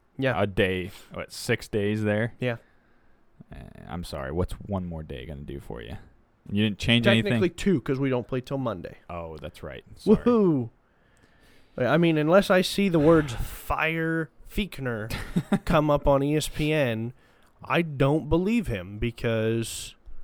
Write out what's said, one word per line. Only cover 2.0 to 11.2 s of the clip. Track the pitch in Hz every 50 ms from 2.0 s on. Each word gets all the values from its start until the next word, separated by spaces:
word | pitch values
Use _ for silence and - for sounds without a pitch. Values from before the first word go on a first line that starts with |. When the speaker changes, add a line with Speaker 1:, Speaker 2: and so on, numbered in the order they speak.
| 107
Speaker 2:
there? | 104 104 104 113 117 - -
Speaker 1:
Yeah. | 127 123 117 113 _ _ _ _ _ _ _ _ _ _ - _ _ _ _ - - - -
Speaker 2:
Eh, | - - 50 - - 50 50
I'm | 60 85 87
sorry. | - - 73 67 65
What's | 73 85 90 - -
one | - - - 101 95 92
more | 87 85 80 78
day | 78 73 65 64
gonna | 71 78 69
do | 71 67 65 69
for | - - - 60
you? | 58 55 - - - - _ _ _ _ _ _ _ -
You | 101 101 107
didn't | 110 101 -
change | - - 117 120 117
Speaker 1:
Technically | 117 113 113 110 104
Speaker 2:
anything? | 123 113 185 175 -
Speaker 1:
two, | - - 202 185 139
'cause | - - 139 131
we | 139 135
don't | 127 123 113 -
play | 135 131
till | 123 - 143 139
Monday. | 131 120 104 87 80 - - - _ -
Speaker 2:
Oh, | 85 87 85 82 80 78
that's | 78 76 - -
right. | - 76 65 60 - - -
Sorry. | - - 185 214 -
Speaker 1:
Woohoo! | - 240 247 226 208 180 156 135 120 113 - _ _ _ _ _ _ _ _ _